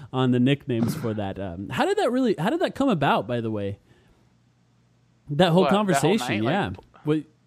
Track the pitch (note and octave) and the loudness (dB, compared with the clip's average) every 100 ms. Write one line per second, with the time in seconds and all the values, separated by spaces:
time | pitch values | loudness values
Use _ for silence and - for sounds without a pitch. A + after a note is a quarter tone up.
0 | D3 C3 C3 B2 B2 C#3 - F3 A2+ - | -8 0 2 4 4 2 -2 -2 0 -2
1 | A#2 G#2+ G2 F#2+ G2 F2 G2 B2+ D#4+ G4+ | -4 -4 -6 -6 -8 -8 -8 -2 -2 0
2 | D#4+ B3 B3+ F3 F3 E4+ D4+ - C4+ F3+ | 0 0 0 0 -2 -2 -4 0 0 2
3 | C#3 G#3+ A2 A#2+ A2+ G#2+ G2+ G2 _ _ | 2 0 -2 -4 -4 -4 -6 -8 _ _
4 | _ _ _ _ _ _ _ _ _ _ | _ _ _ _ _ _ _ _ _ _
5 | _ _ - D3 F3+ E3 F3+ G3+ G#3 C#3 | _ _ -10 0 4 4 4 2 2 2
6 | D3+ G#3+ B2+ E3 A2+ F#3+ B2 G2 _ - | 2 2 0 -2 0 0 -2 -8 _ -10
7 | D3+ D#3 - _ | -2 -2 -4 _